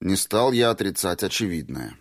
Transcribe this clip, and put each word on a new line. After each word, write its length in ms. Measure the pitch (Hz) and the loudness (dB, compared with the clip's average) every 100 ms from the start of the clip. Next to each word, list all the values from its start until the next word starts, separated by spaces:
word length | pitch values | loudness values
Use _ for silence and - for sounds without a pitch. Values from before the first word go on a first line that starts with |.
Не 160 | 90 95 | -2 0
стал 360 | - 110 131 | 2 2 4
я 180 | 120 117 | 4 2
отрицать 520 | 110 98 - 90 87 | 2 -2 -2 -2 -2
очевидное. 720 | 98 - 104 82 65 65 55 - | -2 -2 -2 -4 -6 -10 -10 -14